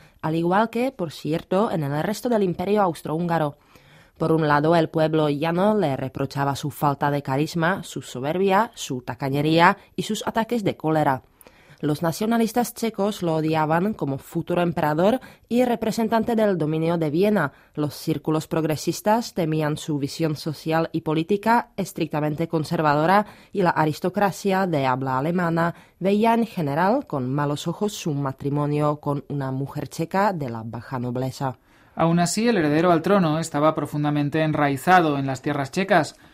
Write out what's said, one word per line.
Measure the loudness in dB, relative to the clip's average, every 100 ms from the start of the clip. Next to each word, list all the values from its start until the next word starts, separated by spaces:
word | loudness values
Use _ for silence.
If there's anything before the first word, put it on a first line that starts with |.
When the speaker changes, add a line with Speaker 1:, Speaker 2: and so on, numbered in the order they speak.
| -20 _
Speaker 1:
al | -4 -2
igual | 2 2 0
que, | -2 -4
por | -4 -8
cierto, | -6 -4 -4 -2 0 0
en | -2
el | -2 -2
resto | -4 -4 -2
del | 0
Imperio | 0 -2 0 2
Austrohúngaro. | 2 -2 -6 -4 -2 0 -2 -4 _ -20 -20 -20 -20 _
Por | 2
un | 2 4
lado, | 4 4 4
el | 4
pueblo | 2 2 2 2
llano | 0 -2 2 2 2
le | 0 -2
reprochaba | -6 -6 -6 -2 -2 -2
su | -6
falta | -2 -2 0 0
de | -2
carisma, | -2 0 0 0 0 -2
su | -6 -12
soberbia, | -10 -8 -4 0 4 4 2
su | -4 -8 -6
tacañería | -6 -6 -2 0 2 6 6 4 -6 -8
y |
sus | -4 -4 -2
ataques | -4 -2 -2
de | -2 -2
cólera. | 0 2 2 0 -6 _ -20 _ -20 -6
Los | -4 0
nacionalistas | -2 -2 0 2 2 0 -2
checos | -4 -6 -2 -2 0
lo | -2 0
odiaban | 0 0 2 2 0
como | -2 -4 -6
futuro | -6 -8 -2 0
emperador | 0 0 0 2 2 0 -4 -20 _
y | 0 2
representante | 0 -2 -2 0 0 0
del | 2 2 2
dominio | 0 0 0 0
de | 0
Viena. | 2 2 2 0 -4 _
Los | -4 -4
círculos | -4 -4 -4 0 -2 0
progresistas | -2 0 -2 -4 -2 2 0 0
temían | -4 -2 0 0 -4
su | -4 -4
visión | -4 -2 -2 -2
social | -6 -6 -2 0 0
y | -4
política | -2 -2 0 0 2 2 0 -8
estrictamente | -8 -4 -4 -2 -2 -2 -2
conservadora | -2 -2 0 2 4 4 4 2 -8 -8
y | 0
la | 2
aristocracia | 2 0 0 -4 0 0 0 -2 0 0
de | 0 0
habla | 0 0 -2
alemana | 0 0 0 0 0 -2 -16 _
veía | 0 2 4 2
en | 0
general | -2 -2 0 2 0 -2
con | -4 -2
malos | -2 -2 -2 -6
ojos | -4 -4
su | -4 -4
matrimonio | -2 -4 -4 -4 -2 0 0 0 -2
con | -4 -4 -4
una | -6 -4
mujer | -4 -6 -6 -10
checa | -8 -4 0 0
de | 0 -6
la | -8
baja | -10 -12 -10 -6
nobleza. | -4 -4 -6 -4 -6 -6 _ _ _ 0
Speaker 2:
Aún | 2 4
así, | 2 2 2
el | 2
heredero | 2 4 4
al | 4
trono | 4 2 4 0
estaba | -2 2 2 2
profundamente | -4 -2 0 0 0 0
enraizado | 0 2 0 0 4 4 4 0
en | -2
las | -4
tierras | -4 -4 -4
checas. | -4 2 2 2 -6 -20